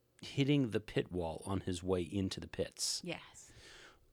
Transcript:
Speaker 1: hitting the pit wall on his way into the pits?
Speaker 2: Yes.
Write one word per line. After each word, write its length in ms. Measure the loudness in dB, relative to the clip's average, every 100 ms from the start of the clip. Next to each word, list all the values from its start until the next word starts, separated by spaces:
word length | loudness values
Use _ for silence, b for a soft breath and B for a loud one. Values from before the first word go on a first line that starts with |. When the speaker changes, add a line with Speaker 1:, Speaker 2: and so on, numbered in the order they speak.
| _ _
Speaker 1:
hitting 520 | -4 2 4 6 4
the 80 | 0
pit 320 | 0 -2 0
wall 320 | 0 -2 -2 -2
on 140 | -2
his 220 | 0 -2
way 180 | 2 2
into 380 | 2 0 0 -2
the 80 | -4
pits? 540 | -4 -4 -2 -2 -2
Speaker 2:
Yes. 480 | -4 -8 -10 -18 -20 B B B B B _